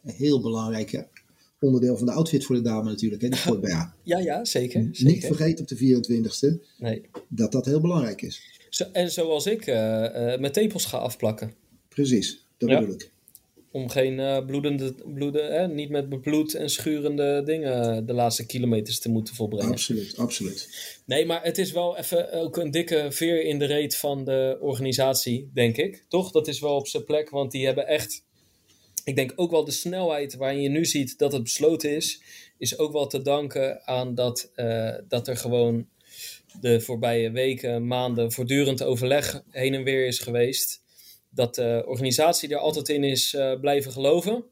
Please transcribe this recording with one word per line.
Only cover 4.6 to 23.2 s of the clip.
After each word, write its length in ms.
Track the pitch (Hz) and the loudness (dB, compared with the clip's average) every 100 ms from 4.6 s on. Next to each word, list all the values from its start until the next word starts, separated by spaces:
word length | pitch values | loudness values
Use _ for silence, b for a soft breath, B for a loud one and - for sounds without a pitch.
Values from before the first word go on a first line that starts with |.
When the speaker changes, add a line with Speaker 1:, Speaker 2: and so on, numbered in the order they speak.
| 123 113 | 0 0
Speaker 1:
Niet 160 | 113 - | 0 4
Speaker 2:
zeker. 300 | 131 180 - | 6 6 2
Speaker 1:
vergeten 320 | 151 156 160 | 2 2 0
op 40 | 131 | -4
de 80 | 120 | 0
vierentwintigste 840 | 131 123 117 117 110 - 139 165 - _ | 4 4 4 0 0 2 2 0 -6 _
Speaker 2:
Nee. 240 | 120 113 - - - | -4 -4 -8 -20 -10
Speaker 1:
dat 220 | 110 107 | -2 0
dat 140 | 131 135 | 0 2
heel 160 | 151 | 2
belangrijk 400 | 165 175 117 98 | 4 2 0 -4
is. 200 | - - B B B | -10 -12 B B B
Speaker 2:
Zo, 140 | - 180 | -6 -2
en 200 | 185 180 | 0 0
zoals 340 | 170 165 151 165 | 0 0 0 0
ik, 200 | 220 - | -2 0
eh, 680 | 117 110 110 113 123 120 | 0 2 0 -2 -2 -2
eh, 60 | 127 | 0
mijn 120 | 139 | 0
tepels 320 | 139 214 185 - | 2 2 0 -4
ga 120 | 127 | -4
afplakken. 560 | 120 - 110 110 110 - _ _ _ | -4 -2 -2 -2 -8 -12 _ _ _
Speaker 1:
Precies, 560 | - 139 117 87 - _ _ | -2 2 2 2 -8 _ _
dat 120 | 120 | 4
Speaker 2:
Ja. 100 | 131 | 4
Speaker 1:
bedoel 140 | 107 92 | 2 -4
ik. 160 | - _ _ - _ _ _ | -12 _ _ -20 _ _ _
Speaker 2:
Om 180 | 135 127 | -8 -2
geen, 300 | 139 131 131 | 0 0 0
eh, 260 | 135 135 131 | -2 -2 -2
bloedende, 500 | 143 147 139 135 131 - | -4 -2 -2 -4 -8 -12
bloeden, 400 | 139 143 143 151 | -6 -2 -2 0
hè, 140 | 151 185 | 0 0
niet 220 | 147 147 | -2 -4
met 200 | 147 135 | -4 -4
bebloed 440 | 135 139 151 156 | -4 0 2 2
en 160 | 156 147 | -2 -4
schurende 720 | - 160 151 147 147 143 143 143 | -2 -2 0 0 0 2 2 0
dingen 600 | 160 143 123 117 113 113 | -2 0 0 2 0 0
de 80 | |
laatste 320 | 120 120 120 113 | 2 2 0 -4
kilometers 540 | 127 120 110 110 - | -2 2 2 0 -6
te 100 | 120 | 0
moeten 260 | 113 110 - | -2 -2 -6
volbrengen. 360 | 107 107 113 | -4 -2 0
Speaker 1:
Absoluut, 460 | - - 113 98 - | 0 -2 -4 -4 -4
absoluut. 520 | 120 - 92 - - B B B - | -4 -4 -6 -8 -12 B B B -2
Speaker 2:
Nee, 200 | 135 165 | 0 0
maar 180 | 170 | 0
het 140 | 165 170 | -2 0
is 140 | 175 | -2
wel 260 | 160 175 180 | 0 -2 -2
even 340 | - 170 175 | -2 -2 0
ook 240 | 170 165 - | -4 -2 -2
een 140 | 156 | -2
dikke 360 | 151 170 160 147 | -2 2 0 0
veer 340 | - | -2